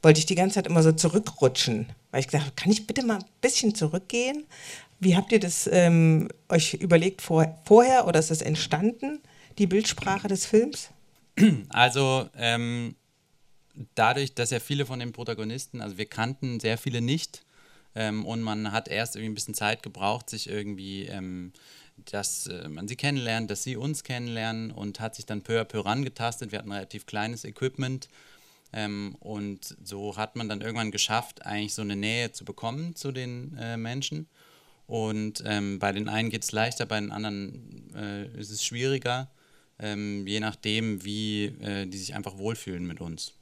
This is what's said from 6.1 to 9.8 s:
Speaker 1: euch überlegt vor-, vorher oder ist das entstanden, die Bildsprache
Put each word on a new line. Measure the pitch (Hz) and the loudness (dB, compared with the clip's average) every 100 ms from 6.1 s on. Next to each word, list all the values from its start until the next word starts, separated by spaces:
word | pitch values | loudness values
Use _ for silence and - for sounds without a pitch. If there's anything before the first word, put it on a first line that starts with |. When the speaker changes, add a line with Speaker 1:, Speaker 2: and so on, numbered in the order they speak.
| 160 - - _ | 6 2 -6 _
Speaker 1:
euch | 170 160 | 2 2
überlegt | - 185 170 175 190 | -2 4 6 6 -2
vor-, | - 160 160 160 | 2 4 4 2
vorher | - 214 247 262 180 | 8 10 10 6 6
oder | 165 | 4
ist | 160 | 4
das | 156 | 0
entstanden, | - 156 - 151 202 233 269 302 _ - - - | 0 -2 0 2 2 0 -6 -6 _ -20 -20 0
die | 196 | 2
Bildsprache | 190 | 4